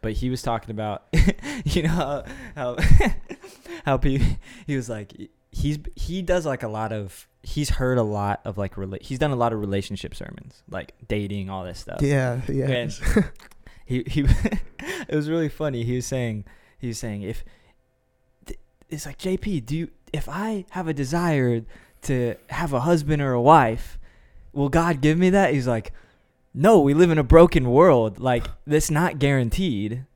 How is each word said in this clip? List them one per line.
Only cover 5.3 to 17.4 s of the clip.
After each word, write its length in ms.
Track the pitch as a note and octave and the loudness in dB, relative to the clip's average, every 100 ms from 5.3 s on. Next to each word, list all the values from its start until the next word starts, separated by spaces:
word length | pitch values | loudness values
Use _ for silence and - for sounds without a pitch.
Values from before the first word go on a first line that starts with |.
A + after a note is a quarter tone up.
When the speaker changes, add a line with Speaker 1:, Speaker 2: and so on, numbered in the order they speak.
| _ _ | _ _
Speaker 1:
he's, 280 | - C#3+ D3+ D3 | -4 -2 -4 -8
he 280 | - - F3+ | -8 -6 -4
does, 240 | F3+ F3+ D#3 | -2 -2 0
like, 160 | C3 | -6
a 60 | A#2 | -6
lot 220 | G#2+ A2 | -6 -6
of, 360 | G#2+ G2+ - - _ | -6 -8 -14 -20 _
he's 260 | - - D3 | -8 -6 -2
heard 280 | - B2+ B2+ | 0 0 0
a 40 | |
lot 380 | A2 G#2 G2+ G2+ - | 0 -2 -4 -4 -6
of, 100 | G2 | -8
like, 200 | G2 - | -8 -8
rela-, 260 | F#2+ F#2+ | -10 -10
he's 160 | - C3 | -10 -4
done 120 | D3+ | -2
a 60 | C3 | 0
lot 160 | A#2 | 0
of 80 | A2 | -2
relationship 540 | G#2 G2 G2 G2+ - | -4 -4 -4 -10 -12
sermons, 480 | - - - - - _ | -12 -14 -16 -20 -20 _
like, 240 | F#2+ D#2 - A2+ | -12 -12 -18 -6
dating, 420 | G#2+ G2+ G2+ F#2+ | -4 -4 -6 -8
all 140 | F#2+ | -8
this 160 | F2+ F2+ | -10 -12
stuff. 200 | - - | -12 -4
Speaker 2:
Yeah, 400 | C#3 C#3+ B2+ B2 C3 | 0 0 -2 -4 -6
yeah. 200 | C#3 C3 | -4 -2
Speaker 1:
And 240 | B2 A#2+ - - - - - | -2 -4 -4 0 2 0 -6
Speaker 2:
<laughs> 400 | - - - - | -20 -20 -20 -20
Speaker 1:
he, 180 | - B2+ - | -8 -6 -4
he, 160 | - | 0
<laughs> 560 | C#4 - A3 G3+ - - D4+ F#4+ C4 | 4 4 4 -2 -6 -12 -12 -12 -4
it 60 | |
was 140 | D3+ D3 | -4 -2
really 220 | E3 D#3 | -2 -2
funny. 340 | - D#3 B2+ | -4 -6 -4
He 120 | A#2 B2 | -4 -4
was 100 | A#2+ | -4
saying, 400 | C3 A#2+ G#2+ G2+ - _ _ | -4 -4 -6 -12 -20 _ _
he 100 | B2 | -10
was 100 | A2+ | -8
saying, 220 | A#2 G#2 | -8 -8
if, 240 | G2+ A#2 | -8 -10